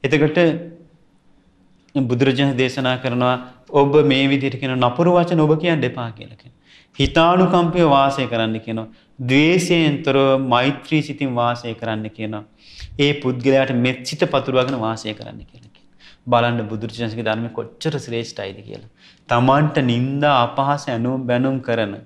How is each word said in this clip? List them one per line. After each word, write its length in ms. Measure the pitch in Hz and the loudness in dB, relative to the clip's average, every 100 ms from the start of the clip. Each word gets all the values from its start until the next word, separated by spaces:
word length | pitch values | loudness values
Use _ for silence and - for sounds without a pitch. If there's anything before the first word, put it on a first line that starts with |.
එතකොට 360 | 139 151 151 175 170 143 - - - _ _ _ _ _ _ _ _ _ _ 143 | 0 2 2 2 2 0 -8 -20 -20 _ _ _ _ _ _ _ _ _ _ -4
බුදුරජාණන් 640 | 127 123 135 127 139 127 | 0 2 2 2 0 2
දේශනා 400 | 131 127 127 127 | 0 0 -2 -2
කරනවා 380 | 131 120 123 127 - - _ | -2 0 0 0 -6 -20 _
ඔබ 240 | 143 143 151 143 | 2 4 4 4
මේ 180 | 135 139 | 4 2
විදිහට 320 | 139 135 - | 2 0 -4
කියන 140 | 135 127 | -4 0
නපුරු 360 | 123 123 170 | 0 2 4
වචන 260 | 175 170 175 | 4 4 2
ඔබ 140 | 151 156 | 2 2
කියන්න 240 | 175 160 | 2 0
එපා 260 | 123 123 117 | -2 -4 -10
කියලා 260 | - - - | -12 -20 -20
කියනවා. 180 | - _ _ _ _ - | -20 _ _ _ _ -2
හිතානුකම්පිතව 880 | 135 165 165 180 180 180 170 175 160 | 2 4 4 4 4 4 2 2 4
වාසය 380 | 139 139 139 123 | 4 2 0 -4
කරන්න 300 | 117 110 110 | -2 -2 -4
කියනවා. 280 | 110 113 110 - _ _ | -6 -8 -10 -18 _ _
ද්වේෂයෙන් 760 | 123 135 156 180 175 170 156 139 | 0 4 4 2 2 2 2 0
තොරව 220 | - 135 135 135 | 0 2 4 2
මෛත්‍රී 600 | 135 120 131 139 - 156 | 2 0 0 -4 -2 -2
සිතින් 300 | 147 139 139 120 | -2 -6 -4 -2
වාසය 380 | 120 120 120 | -2 -2 -8
කරන්න 360 | 110 113 110 107 | -8 -6 -6 -8
කියනවා. 340 | 107 107 107 104 _ - - - - | -10 -10 -10 -14 _ -20 -20 -18 0
ඒ 160 | 143 | 0
පුද්ගලයාට 580 | 143 127 123 131 135 135 123 | 0 -4 -2 2 2 2 0
මෙත් 240 | 123 127 - | -2 -2 -10
සිත 180 | 156 170 | -4 -2
පතුරවාගෙන 540 | 139 127 127 127 131 | 0 0 0 0 -4
වාසය 340 | 110 113 110 | -6 -6 -10
කරන්න 260 | 104 110 107 | -12 -14 -18
කියලා 320 | - 120 120 | -20 -20 -20
කියනවා. 120 | _ _ _ - _ - | _ _ _ -20 _ 0
බලන්න 400 | 120 120 117 107 | 2 2 -2 -6
බුදුරජාණන්ගේ 600 | 110 110 110 117 110 110 | -8 -10 -8 -8 -6 -4
ධර්මය 220 | 110 117 | -4 -6
කොච්චර 440 | - 113 - 160 147 | -10 -12 -8 -6 -6
ශ්‍රේෂ්ඨයිද 600 | - 117 117 - 98 98 | -8 -8 -8 -12 -12 -14
කියලා. 280 | 107 104 107 _ - _ - | -18 -18 -20 _ -20 _ -2
තමන්ට 480 | 120 127 139 151 151 | 2 4 4 2 0
නින්දා, 520 | 127 120 131 139 147 135 | 0 0 -2 0 2 2
අපහාස, 420 | 117 - 135 143 - | 0 -2 -2 -2 -4
ඇනුම් 360 | 117 120 131 123 | -4 -4 -4 -2
බැනුම් 320 | 123 135 135 | 0 0 -2
කරන 320 | 123 117 104 104 | -4 -2 -4 -8